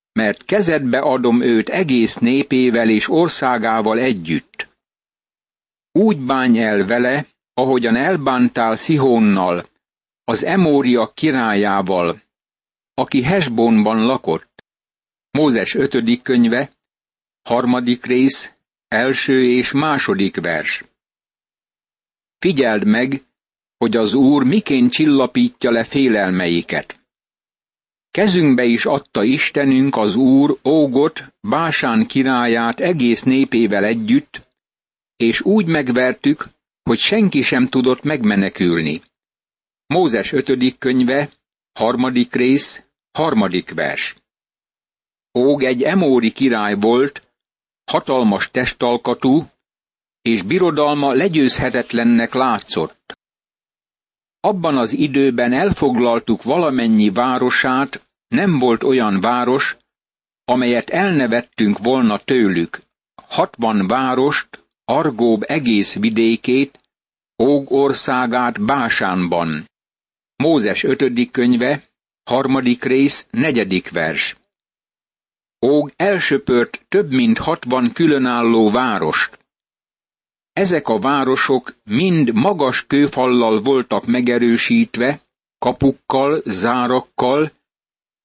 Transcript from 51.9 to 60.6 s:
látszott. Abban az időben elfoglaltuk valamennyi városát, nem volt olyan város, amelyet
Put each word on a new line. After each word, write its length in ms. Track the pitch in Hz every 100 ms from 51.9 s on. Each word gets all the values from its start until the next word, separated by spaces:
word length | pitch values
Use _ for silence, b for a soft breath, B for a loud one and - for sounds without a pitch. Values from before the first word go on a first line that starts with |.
| 117 117 117 117
látszott. 840 | 127 131 107 - 87 78 - - - _ _ _ _ _ _ _ _ _ _ _ _
Abban 380 | 185 196 165 139
az 160 | 113
időben 600 | 143 151 135 139 120 120
elfoglaltuk 920 | 127 196 - 143 120 120 117 - 107
valamennyi 640 | 113 165 160 131 117 110 104
városát, 960 | 95 127 127 127 - 135 131 139 - - _ _
nem 320 | 127 190 147
volt 240 | 123 113
olyan 380 | 131 131 107 98
város, 560 | 110 123 120 135 - - _ _ _ _ _ _ -
amelyet 440 | 123